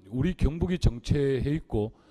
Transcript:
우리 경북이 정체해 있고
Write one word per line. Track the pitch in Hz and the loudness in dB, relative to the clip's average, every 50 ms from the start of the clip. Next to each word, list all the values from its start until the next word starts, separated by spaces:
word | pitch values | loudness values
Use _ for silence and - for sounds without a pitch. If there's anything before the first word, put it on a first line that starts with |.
| - 95 | -16 -8
우리 | 110 127 135 180 - | -4 -2 -2 -2 0
경북이 | - - 135 151 170 180 180 180 170 | 2 0 0 2 2 -2 0 0 2
정체해 | - - 117 120 - - - 147 139 139 135 123 117 139 147 | 2 2 0 0 -2 0 0 2 2 0 0 0 0 0 -2
있고 | 160 - - - 110 104 113 - _ _ _ | -2 -4 -4 -2 -2 -2 -2 -6 _ _ _